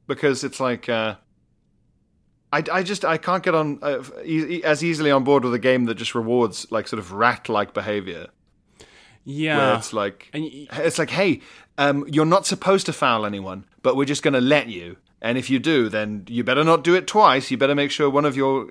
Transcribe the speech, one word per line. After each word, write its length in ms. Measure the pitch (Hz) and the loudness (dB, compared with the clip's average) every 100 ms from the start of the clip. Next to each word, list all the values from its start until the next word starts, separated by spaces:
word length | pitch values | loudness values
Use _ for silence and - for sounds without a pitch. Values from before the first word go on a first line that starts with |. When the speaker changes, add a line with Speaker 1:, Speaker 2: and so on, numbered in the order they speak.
| - | -8
Speaker 1:
because 380 | 135 147 127 | 0 0 0
it's 160 | 139 - | -4 -4
like, 300 | 131 120 - | -4 -4 -2
uh, 240 | 113 110 98 _ _ _ _ _ _ _ _ _ _ _ _ - | -2 -2 -6 _ _ _ _ _ _ _ _ _ _ _ _ -4
I, 100 | 151 151 | -4 -2
I 120 | 180 | -2
just, 240 | 185 208 160 | -2 -4 -2
I 100 | 160 | -2
can't 260 | - 185 | 0 -2
get 120 | 185 | 2
on, 240 | 165 151 143 | 0 0 -4
uh, 180 | 147 131 | -4 -4
f-, 120 | 127 - | -6 -12
e-, 340 | - 160 151 170 | -4 -2 -2 -2
e-, 60 | |
as 200 | 156 143 | 0 0
easily 260 | 170 151 151 | 0 0 2
on 140 | 139 | 2
board 200 | 131 143 | 4 2
with 100 | 123 | 2
a 40 | 120 | 0
game 280 | 127 127 117 | 2 2 2
that 80 | |
just 200 | 107 117 | -2 -6
rewards, 560 | 120 113 123 113 87 - | -4 0 2 2 -2 -6
like, 180 | 110 98 | -6 -4
sort 120 | 110 | -8
of 120 | 90 | -6
rat-like 600 | 98 120 113 - 107 101 | 0 2 2 -2 -2 -2
behavior. 540 | - 101 104 92 82 85 _ _ _ _ _ - _ _ _ | -4 -4 -4 -6 -10 -14 _ _ _ _ _ -20 _ _ _
Speaker 2:
Yeah. 320 | - 139 156 147 | -12 -6 -2 2
Speaker 1:
Where 200 | 131 117 | 2 0
it's 160 | 113 | -2
like, 340 | 110 101 - - | -2 -4 -4 -12
Speaker 2:
And 100 | 151 | -10
y- 220 | 156 131 143 | -10 -12 -12
Speaker 1:
it's 260 | 120 156 - | -2 -2 0
like, 120 | 156 | -2
"Hey, 300 | 143 196 139 - - - - | 0 0 0 -6 -20 -10 0
um, 260 | 143 143 143 | 2 2 0
you're 200 | 151 160 | 2 4
not 180 | 190 | 4
supposed 400 | - 185 185 196 180 | 2 -2 2 2 2
to 60 | |
foul 320 | 143 135 113 | -2 2 2
anyone, 400 | 104 101 95 95 - _ | 0 -6 -10 -12 -16 _
but 140 | 131 131 | 0 2
we're 80 | |
just 180 | 139 143 | 0 0
gonna 200 | 151 139 | 2 2
let 260 | 127 147 120 | 4 2 0
you. 300 | 92 85 - _ _ | -10 -14 -18 _ _
And 160 | 113 127 | -4 -4
if 100 | 123 | 0
you 100 | 131 | -2
do, 300 | 151 151 110 | 2 2 2
then 380 | 107 107 107 92 | 0 -4 -6 -8
you 160 | 117 | -4
better 200 | 110 135 | 0 2
not 200 | 160 165 | 4 4
do 100 | 147 | 4
it 120 | 180 185 | 2 2
twice. 440 | 214 208 135 131 | 4 4 4 0
You 60 | 123 | 0
better 180 | 135 | 2
make 160 | 143 143 | 2 -2
sure 200 | - 143 | 0 0
one 160 | 139 147 | 2 0
of 100 | 135 | 0
your, 320 | 135 135 101 | 0 0 -4